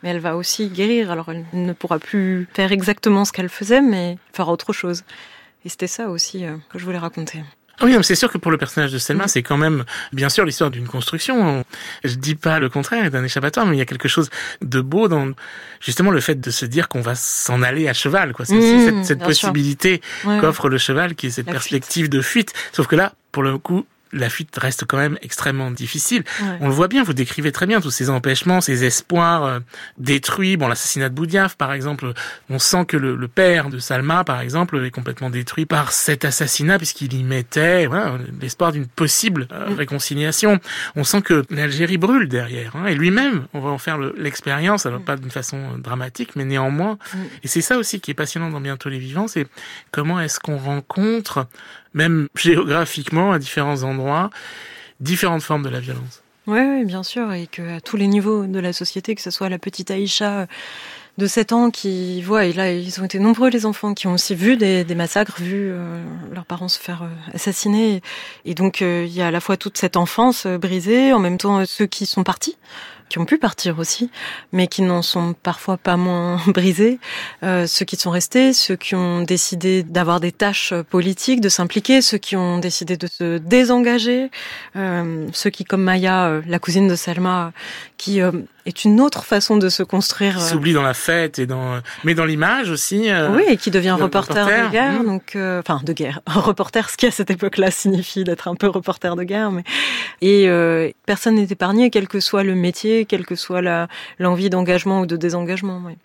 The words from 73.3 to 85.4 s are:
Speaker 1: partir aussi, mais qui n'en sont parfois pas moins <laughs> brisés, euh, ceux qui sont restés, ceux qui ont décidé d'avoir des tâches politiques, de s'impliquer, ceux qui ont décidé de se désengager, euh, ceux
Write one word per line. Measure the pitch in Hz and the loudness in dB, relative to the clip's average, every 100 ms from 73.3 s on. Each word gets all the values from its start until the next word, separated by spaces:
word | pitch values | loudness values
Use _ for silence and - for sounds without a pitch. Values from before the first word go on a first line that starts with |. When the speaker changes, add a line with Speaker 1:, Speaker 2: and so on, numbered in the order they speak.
| 311 | 2
Speaker 1:
partir | 240 - 180 165 | 2 -2 -4 -2
aussi, | 165 - 240 - - - - | -4 -4 -4 -6 -14 -14 -4
mais | 185 180 | 0 0
qui | - | 2
n'en | 190 175 | 2 2
sont | 170 180 170 | 0 -2 -2
parfois | 170 - 175 - 185 | -4 -6 -6 -4 -2
pas | - 175 | 0 2
moins | 180 175 175 175 | 2 0 -2 0
<laughs> | 165 | 2
brisés, | 185 185 170 220 247 - - - - | 4 2 4 2 2 -6 -12 -12 -8
euh, | 185 185 170 | -2 0 0
ceux | - | 0
qui | 190 185 | -2 -4
sont | 180 | -2
restés, | 175 - 254 262 | 0 2 4 6
ceux | 254 - 185 | 4 0 -2
qui | - | -2
ont | 190 180 175 | 0 0 0
décidé | 170 180 - 175 180 185 | 0 0 0 -2 2 2
d'avoir | 160 170 170 175 | 2 0 2 2
des | 175 | 0
tâches | - 202 202 - 175 160 | 0 0 0 -2 -4 0
politiques, | 180 180 185 - 254 | 0 2 0 0 2
de | 202 | 2
s'impliquer, | - 175 220 202 262 | 2 0 0 4 4
ceux | 254 208 | 6 0
qui | - 196 | -2 -2
ont | 180 175 | 0 0
décidé | 175 175 170 180 | -2 -4 -4 -4
de | 175 | -4
se | - 170 170 | -4 -2 -2
désengager, | 165 247 247 247 240 240 226 247 262 - - - - 190 | 4 4 6 4 4 2 2 0 -2 -8 -14 -14 -12 -6
euh, | 190 175 170 160 156 | -2 -2 -2 -4 -6
ceux | - | -2